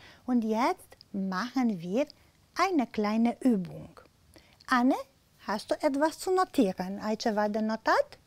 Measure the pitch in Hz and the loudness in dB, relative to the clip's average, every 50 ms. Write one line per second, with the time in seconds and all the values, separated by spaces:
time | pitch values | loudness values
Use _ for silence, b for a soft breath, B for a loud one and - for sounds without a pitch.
0 | B B B B B - 254 240 220 220 220 220 254 311 381 - - - - _ | B B B B B 0 0 0 2 2 0 0 0 0 0 -2 -8 -18 -20 _
1 | - _ - 202 190 190 190 185 208 247 - 277 254 233 214 175 160 175 185 240 | -20 _ -6 -6 -4 -4 -4 -4 -6 -4 -2 0 0 0 0 -2 -6 -4 -2 -2
2 | 294 - b b b b b b b b b - 339 392 381 302 240 - - - | -2 -2 b b b b b b b b b -2 0 2 2 0 0 0 -2 -2
3 | 208 208 214 226 233 233 233 - - 269 233 196 180 160 151 160 - - - - | -2 0 2 2 2 2 0 2 2 2 2 2 0 -4 -10 -14 -16 -18 -20 -20
4 | - - _ _ _ _ b b b b b b b - 262 247 240 262 320 466 | -20 -20 _ _ _ _ b b b b b b b 0 2 4 4 4 2 2
5 | 539 - _ _ _ _ _ _ - - 196 214 - - 302 - - 302 269 277 | -2 -10 _ _ _ _ _ _ -6 -6 -6 -6 -2 -4 -4 -2 0 -2 0 2
6 | 294 320 302 - - 370 370 370 370 359 - - 240 190 185 - 185 180 196 202 | 0 0 0 -4 -2 0 2 2 2 0 2 2 2 2 0 -4 -6 -6 -6 -6
7 | 190 214 220 214 - 240 208 202 208 214 208 220 220 220 220 226 - - 339 480 | -4 -4 -4 -2 -2 -2 0 0 0 0 0 -2 -2 -2 -4 -2 0 2 2 2
8 | 571 - - - _ | 2 -2 -6 -16 _